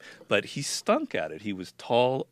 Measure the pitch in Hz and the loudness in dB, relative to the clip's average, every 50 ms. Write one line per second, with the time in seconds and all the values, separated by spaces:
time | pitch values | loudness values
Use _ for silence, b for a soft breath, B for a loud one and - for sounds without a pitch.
0 | B B B B B - 107 101 - - - - 143 - - - - - 226 311 | B B B B B 0 0 0 0 -2 -6 -6 -6 -4 -6 -2 2 2 2 2
1 | 311 - - 92 78 78 78 82 101 104 98 92 90 - - - - - 123 120 | 2 -2 -2 -4 -4 -4 -6 -8 -6 -6 -6 -6 -8 -10 -12 -14 -2 2 4 4
2 | 123 127 131 135 - - | 6 4 2 0 -4 -2